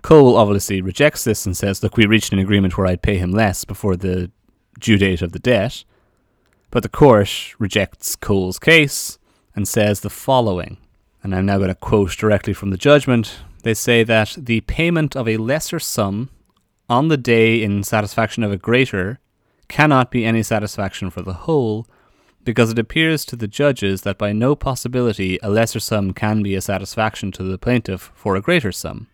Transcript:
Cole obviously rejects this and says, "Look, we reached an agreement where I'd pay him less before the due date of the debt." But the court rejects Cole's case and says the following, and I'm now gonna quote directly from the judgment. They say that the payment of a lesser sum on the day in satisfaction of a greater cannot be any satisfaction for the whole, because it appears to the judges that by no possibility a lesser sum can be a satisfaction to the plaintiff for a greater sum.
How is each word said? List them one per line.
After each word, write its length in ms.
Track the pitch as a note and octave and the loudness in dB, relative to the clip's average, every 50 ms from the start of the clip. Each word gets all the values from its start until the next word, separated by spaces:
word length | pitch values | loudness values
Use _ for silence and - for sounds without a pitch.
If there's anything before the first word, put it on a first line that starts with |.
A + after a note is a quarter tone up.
| - | 6
Cole 340 | - D#3+ D#3 C#3 B2 B2 | 8 8 10 10 8 8
obviously 420 | B2+ A2 G#2 G#2 G2 - - G2+ F#2+ | 6 4 4 2 0 -2 -2 -4 -4
rejects 440 | F#2 F#2+ F#2 - C#3+ D3 - - - | -4 -4 0 2 2 2 2 0 -2
this 220 | A#2 G#2+ - - | -2 -2 -2 -2
and 120 | F#2+ F2 | -6 -4
says, 240 | - - B2 A#2 - | -2 -2 -4 -2 -2
"Look, 160 | - G#2 - | -4 -2 2
we 80 | - A2 | 2 4
reached 260 | G2+ A2 A2 - - | 4 4 2 0 0
an 80 | G#2 F#2+ | -2 -2
agreement 380 | F#2+ F#2+ G#2 G2+ F#2+ F#2+ - | 0 2 2 2 2 2 0
where 80 | - F#2+ | 0 0
I'd 160 | F#2 F2+ E2+ | 0 -2 -2
pay 160 | - A2 G2+ | -2 -2 0
him 140 | F#2 F#2 F2+ | 0 -2 0
less 340 | F#2 G#2+ A2+ G2+ F2+ - - | 0 0 0 0 0 -4 -8
before 320 | - G#2 - - G#2 F#2 | -12 -10 -6 -2 -2 -2
the 340 | F2 G2 F#2 F2+ F#2 F2+ F2+ _ _ _ _ _ _ _ _ _ - | -2 -2 -4 -2 -4 -4 -6 _ _ _ _ _ _ _ _ _ -6
due 160 | - A2+ A2 | 2 2 4
date 280 | G2 G2 F#2+ F#2 E2 - | 4 4 2 2 -2 -4
of 80 | E2+ | -6
the 80 | F2 - | -6 -4
debt." 440 | - B2 B2 G#2 G2+ B2 - - - _ _ _ _ _ _ _ _ _ _ _ _ _ _ _ _ _ | 0 2 2 2 2 -2 -6 -10 -20 _ _ _ _ _ _ _ _ _ _ _ _ _ _ _ _ _
But 140 | - B2 G#2 | -4 -4 -4
the 40 | |
court 680 | A2 - - D3 C#3 A#2 G#2 G2+ - - - - - - | -4 2 4 6 8 8 6 4 2 -4 -10 -10 -14 -8
rejects 580 | _ A2 F#2+ - G#2 F#2+ - - _ - - - | _ -6 -2 0 -2 -2 -2 -6 _ -10 -10 -10
Cole's 440 | _ - - G#2 G2 F#2 F#2 F#2 - | _ -2 0 0 0 0 -2 -6 -2
case 580 | - D#3 E3 E3 D3+ C#3 - - - - - _ _ _ _ _ _ _ _ | 2 4 6 6 4 2 -2 -8 -10 -10 -14 _ _ _ _ _ _ _ _
and 120 | G#2 G2+ | -6 -6
says 320 | - - A#2 G#2 G#2 G#2 - | -2 0 0 2 2 0 -2
the 120 | - G#2 | -4 -10
following, 680 | - - - - C3+ C3 A#2 G#2+ F#2 F2 - - - - _ _ _ _ _ _ _ _ - | -10 -8 -2 0 2 2 2 0 -2 -4 -6 -10 -14 -20 _ _ _ _ _ _ _ _ -8
and 120 | G2+ F#2+ | -4 -2
I'm 120 | F#2 F#2+ | -2 0
now 100 | G2 G2 | 0 0
gonna 180 | G2 G2 F#2 F#2 | 0 0 -2 -4
quote 360 | _ - - A2+ G#2+ G2+ F2 | _ -4 0 2 2 2 0
directly 420 | - - - G#2+ G#2 G2 - - G2 | -2 -2 0 0 0 0 -2 -6 -8
from 160 | - - G2 | -6 -6 -6
the 80 | F#2+ | -6
judgment. 600 | F#2 - C#3+ D3 C#3+ - C#3 B2 A#2 A2 - - - - - - - - | 0 4 4 4 4 4 2 0 0 0 -4 -10 -18 -20 -20 -20 -8 -4
They 100 | A2+ A2 | -4 -4
say 300 | - - - A#2+ A#2 A2+ | -2 0 2 2 2 4
that 320 | A2+ A2+ A2 G#2+ - - | 4 2 2 2 0 -6
the 240 | F3+ C#3 A#2 A#2 A2 | -12 -4 -2 -2 -2
payment 540 | - - - - E3 E3+ F3 E3 D#3 C#3 - | -2 -4 -4 -2 0 0 0 0 -2 -2 -4
of 120 | C#3 A#2+ | -4 -2
a 100 | A2+ A2 | -2 -2
lesser 420 | A2 A2 A#2 C#3 D#3 - - - D#3+ | -2 -2 -2 -4 -4 -4 -6 -8 -8
sum 500 | - - - - G#2 G2 G2 G#2 B2 C3 - _ _ _ _ _ _ _ _ _ _ | -8 -6 -4 -2 -2 -2 -2 -6 -8 -10 -14 _ _ _ _ _ _ _ _ _ _
on 200 | - A#2+ B2 D3+ | -2 0 2 2
the 100 | D#3+ D3+ | 2 0
day 440 | C#3 A#2 B2 A#2 A2+ A2+ A2+ A2+ A#2 | 0 2 2 4 4 4 4 4 2
in 220 | G#2+ G2+ G2+ G2+ G2 | 0 0 -2 -2 -2
satisfaction 600 | - - G#2+ G#2 G2 - - A2+ G#2+ - - A2+ | -2 -2 -2 -2 -2 -2 -2 -4 -2 -2 -4 -4
of 80 | G#2 | -4
a 60 | G2+ | -4
greater 600 | F2+ - - A#2 B2+ C3 - - G2 F2+ G2 B2 - _ _ _ _ _ _ _ _ _ | -4 -2 0 2 2 2 0 -2 -4 -4 -6 -8 -12 _ _ _ _ _ _ _ _ _
cannot 440 | _ - - D3+ D3+ C#3+ C3 B2 - | _ 0 2 4 4 4 4 2 2
be 120 | - B2 A2 | -2 -2 0
any 200 | A2+ A2+ A2+ G#2+ | 2 0 0 0
satisfaction 680 | - A#2 G#2+ G#2 G2+ - - G2+ F#2 - - G2+ F2+ | 0 -2 -2 -4 -6 -6 -6 -6 -6 -6 -8 -10 -8
for 140 | - F2+ F2 | -8 -8 -10
the 100 | F#2+ F2+ | -10 -10
whole, 540 | E2 - - D#3+ D3 B2 A2 G#2 A2 A#2 _ _ _ _ _ _ _ _ _ _ _ _ | -8 -4 0 0 0 0 0 -2 -4 -8 _ _ _ _ _ _ _ _ _ _ _ _
because 280 | B2 A2+ B2+ A#2 A2 | -4 2 2 2 2
it 80 | A2+ A#2 | 2 -2
appears 460 | A2+ _ - D#3+ D#3+ D#3+ D#3+ D3 - | -2 _ 0 0 2 2 0 -2 -4
to 100 | - - | -8 -10
the 120 | A#2 A2+ | -8 -10
judges 560 | G#2 - - C#3+ C#3+ C3 - - G2 G2 - - | -8 -2 0 2 2 2 0 -2 -2 -2 -2 -4
that 160 | G2+ F#2+ - | -6 -4 -2
by 120 | G#2+ G#2 | -4 -2
no 240 | G#2 G#2+ A#2 C3+ D3 | 0 0 2 0 0
possibility 840 | - - C#3 B2+ - - B2+ B2 B2+ B2 A#2+ G2+ - F#2+ F#2 F#2 F2 | 0 -2 -6 -6 -4 -6 -4 -2 0 0 0 0 -2 -2 -2 -4 -4
a 80 | - G#2 | -2 0
lesser 300 | G#2 A2 A2+ A2 - A2 | 2 2 0 0 -2 -8
sum 340 | - - A2+ G#2 G2 F#2+ F2+ | -4 -2 -2 -2 -2 -2 -4
can 300 | - - G#2+ G#2+ G#2+ G2+ | -4 -2 0 0 0 0
be 100 | G2 G2 | -2 -2
a 80 | F#2+ | -4
satisfaction 680 | - - G2 F#2 G2 - - - A2 A2 - - - G2 | -2 -4 -6 -6 -6 -8 -4 -2 -2 -2 -2 -6 -10 -10
to 120 | - - F#2+ | -8 -8 -6
the 140 | F#2 F#2 | -6 -6
plaintiff 540 | F#2 - B2 B2 A#2+ - - F#2+ F2+ - - _ | -4 -2 0 0 0 0 -4 -10 -10 -10 -18 _
for 220 | _ _ G#2 F#2+ | _ _ -2 -2
a 60 | F#2+ | -2
greater 300 | F#2+ - F3 E3+ A#2 G2 | 0 0 0 0 0 -2
sum. 360 | F2 - - - - G#2+ G#2+ _ | -6 -6 -10 -10 -12 -12 -16 _